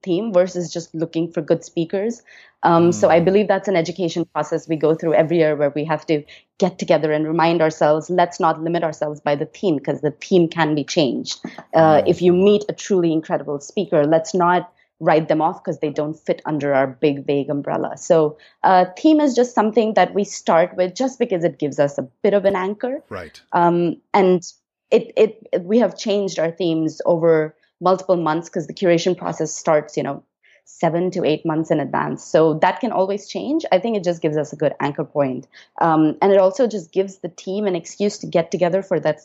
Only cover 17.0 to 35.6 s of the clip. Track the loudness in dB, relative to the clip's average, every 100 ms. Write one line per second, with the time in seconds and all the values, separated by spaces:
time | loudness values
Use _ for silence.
17 | -2 -2 -2 -2 -2 -4 -4 -4 -4 -6
18 | 2 2 2 -2 _ _ 2 4 2 2
19 | 2 4 2 2 0 0 0 2 2 2
20 | 2 0 -4 -6 0 2 2 0 -4 -2
21 | -4 -2 -2 0 -2 -2 -6 0 -2 -2
22 | -12 _ 0 2 0 0 -4 -6 -8 -8
23 | -10 -12 -12 -18 -4 2 2 4 0 -4
24 | _ 2 4 2 0 -20 _ _ 0 0
25 | 0 0 0 0 -8 -6 0 2 2 -2
26 | -4 -2 -2 -4 -4 -2 -2 0 -2 -4
27 | 0 2 4 2 0 _ _ -4 0 0
28 | 0 0 0 -2 -4 -8 -8 -2 2 2
29 | 2 -2 -4 -6 -6 -6 0 0 0 -6
30 | -6 -8 _ _ _ _ _ -4 -2 0
31 | -2 -2 -2 -2 -2 -4 -2 -2 -2 -4
32 | -4 -6 -2 2 2 2 0 0 -4 -2
33 | -2 -4 -8 -10 -4 -4 0 0 0 -2
34 | -2 -2 -2 -2 -4 -2 -4 -2 -6 -6
35 | -6 -2 -2 -4 -12 -20